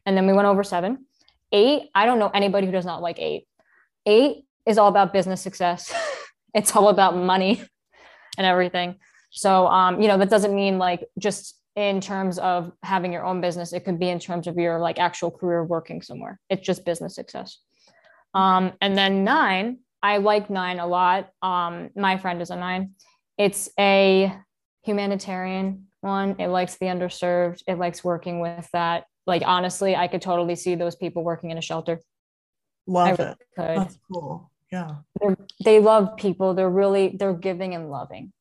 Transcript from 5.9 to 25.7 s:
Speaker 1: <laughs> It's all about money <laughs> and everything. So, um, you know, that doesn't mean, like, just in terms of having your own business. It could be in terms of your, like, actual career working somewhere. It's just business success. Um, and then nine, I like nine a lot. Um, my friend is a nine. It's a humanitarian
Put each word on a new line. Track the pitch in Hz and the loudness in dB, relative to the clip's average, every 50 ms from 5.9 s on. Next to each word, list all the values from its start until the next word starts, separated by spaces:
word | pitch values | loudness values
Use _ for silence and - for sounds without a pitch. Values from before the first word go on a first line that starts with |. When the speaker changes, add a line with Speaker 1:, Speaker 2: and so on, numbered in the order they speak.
| - 679 | -8 -6
Speaker 1:
<laughs> | 659 605 539 - - - _ _ _ _ - | -6 -6 -8 -10 -12 -18 _ _ _ _ -2
It's | 214 208 - - | 0 0 2 4
all | 214 202 208 | 6 6 6
about | 196 202 190 185 170 | 8 6 4 4 4
money | 180 180 185 185 190 185 190 240 - - - _ _ _ _ _ _ | 2 0 2 2 2 2 2 0 -2 -4 -16 _ _ _ _ _ _
<laughs> | - - - - _ - - - | -20 -20 -20 -20 _ -16 -6 -2
and | 190 | 0
everything. | 185 180 180 180 180 180 180 175 175 185 - _ _ _ _ _ _ | 2 2 2 2 0 -2 -4 -4 -4 -8 -12 _ _ _ _ _ _
So, | _ - - 196 190 185 185 | _ -2 2 4 4 6 6
um, | 175 175 185 185 185 180 175 | 6 4 4 4 4 4 4
you | 214 | 4
know, | 214 196 | 4 4
that | 190 202 196 | 4 4 4
doesn't | 220 208 196 202 196 | 4 4 4 2 0
mean, | 196 196 196 190 185 | 0 0 0 0 0
like, | 185 180 180 175 - - _ 190 | 0 -2 -2 -4 -8 -12 _ -6
just | 180 208 196 - - - - _ _ _ _ | -4 -4 -4 -6 -12 -18 -20 _ _ _ _
in | 208 208 202 196 190 | -2 -2 0 0 -2
terms | 190 196 202 190 190 190 175 180 | -4 -6 -6 -4 -4 -4 -4 -2
of | - 185 180 180 170 175 - _ | -2 -2 -2 -2 -4 -8 -14 _
having | - 185 190 185 175 180 175 | -6 -4 -2 -2 -2 -4 -6
your | 165 - | -6 -4
own | 185 185 180 | -4 -4 -2
business. | 170 180 165 175 175 170 | -4 -4 -4 -6 -10 -8
It | 170 180 175 | -10 -8 -6
could | 196 180 165 | -6 -4 -2
be | 180 180 | -2 -4
in | 180 | -4
terms | 170 - - 175 175 165 | -6 -8 -8 -8 -8 -6
of | 175 170 | -6 -4
your, | 175 170 170 165 165 | -2 -2 -2 -2 -2
like, | 170 165 170 | -2 -4 -2
actual | - 180 170 170 - 180 170 | -2 -2 -2 -2 -4 -6 -6
career | 165 - 185 175 170 170 165 | -6 -6 -4 -2 -2 -2 -2
working | 165 170 165 160 - 165 170 | -2 -4 -6 -6 -8 -14 -16
somewhere. | - - - - - - 196 - _ _ | -14 -16 -16 -14 -14 -14 -16 -18 _ _
It's | 196 190 190 | -8 -6 -4
just | - 180 185 - | -4 -6 -4 -4
business | 175 170 165 170 180 - | -6 -6 -6 -8 -12 -12
success. | - - - - - 190 190 - _ _ _ _ _ _ _ _ _ _ _ _ _ _ _ - | -14 -16 -14 -14 -14 -14 -14 -20 _ _ _ _ _ _ _ _ _ _ _ _ _ _ _ 0
Um, | 190 190 190 185 185 185 185 - _ | 2 4 4 4 4 2 0 -2 _
and | 196 202 196 | -2 0 2
then | 196 196 196 196 196 190 | 2 2 2 2 2 2
nine, | 214 277 320 285 208 190 185 202 233 254 - _ _ _ _ | 2 2 2 2 2 0 0 -2 -4 -8 -10 _ _ _ _
I | - 202 208 | -2 0 0
like | 208 196 214 208 208 202 202 | 2 2 4 2 2 0 -2
nine | 202 190 185 180 180 180 | -6 -4 -4 -4 -4 -6
a | 175 | -4
lot. | 175 175 180 180 180 180 196 190 190 _ _ - | -2 0 2 2 2 2 0 -2 -8 _ _ -6
Um, | 185 180 180 175 170 170 170 170 - - | -2 -2 -2 -2 -4 -6 -10 -12 -12 -6
my | 196 202 190 190 | -2 0 0 0
friend | 190 190 185 175 170 | 0 -4 -6 -6 -6
is | 175 175 | -8 -8
a | 180 | -8
nine. | 175 180 180 185 185 190 190 - _ _ _ _ _ _ _ _ | -8 -6 -6 -4 -6 -6 -8 -12 _ _ _ _ _ _ _ _
It's | - 208 196 202 - - - - - | 0 0 0 0 -2 -10 -8 -2 0
a | 202 196 196 196 196 190 190 190 190 190 190 - - _ _ _ _ _ _ _ | 2 4 6 6 6 6 4 4 2 0 -2 -8 -18 _ _ _ _ _ _ _
humanitarian | _ - 208 202 202 196 196 196 - - 185 185 185 185 190 190 190 190 | _ -4 -4 -2 -2 -2 -4 -4 -6 -8 -8 -8 -6 -6 -6 -4 -4 -4